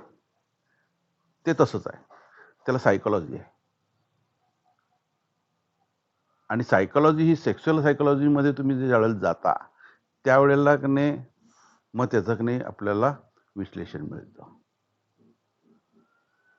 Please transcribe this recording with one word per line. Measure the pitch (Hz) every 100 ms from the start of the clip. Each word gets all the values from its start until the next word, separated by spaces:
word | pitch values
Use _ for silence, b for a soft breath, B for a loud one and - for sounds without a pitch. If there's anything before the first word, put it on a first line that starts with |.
| - _ _ _ _ _ _ _ _ _ _ _ _ _ 165
ते | 151
तसंच | 131 104 -
आहे, | - _ b b b b b -
त्याला | 127
सायकॉलॉजी | 123 98 110 101 73 -
आहे. | - _ _ _ _ _ _ _ _ _ _ _ _ _ _ _ _ _ _ _ _ _ _ _ _ _ _ _ _ _ -
आणि | 113
सायकॉलॉजी | 113 87 95 143 156 156
ही | 160 156
सेक्शुअल | 120 98 160 160
सायकॉलॉजीमध्ये | 147 143 147 139 147 143 143
तुम्ही | 135 135 131
जे | 131
ज्यावेळेला | 120 113 104
जाता, | 92 82 90 - - _ b b _ _ 135
त्यावेळेला | 131 139 139 143 143
की | 139
नाही | 139 147 131 123 _ _ b b b _
मग | 113 123
त्याचं | 117 95 110
की |
नाही | 117 123
आपल्याला | - - 104 104 127 143 _ _ _ 101
विश्लेषण | 95 87 85 76
मिळतं. | 76 - - - - _ _ _ _ _ _ _ 113 113 _ _ _ _ _ _ 1077 _ _ _ _